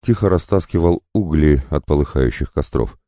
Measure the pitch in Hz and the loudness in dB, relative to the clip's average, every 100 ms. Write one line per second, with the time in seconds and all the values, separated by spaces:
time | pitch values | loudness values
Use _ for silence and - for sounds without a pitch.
0 | - 110 101 90 - 98 - 85 85 87 | -2 0 2 0 0 -2 0 0 0 0
1 | _ 110 92 78 76 71 - 73 - 73 | _ -4 -2 2 4 2 0 -6 -2 -2
2 | 73 - 64 - 67 - 69 64 57 - | 0 0 -2 -2 -8 -6 -6 -4 -6 -8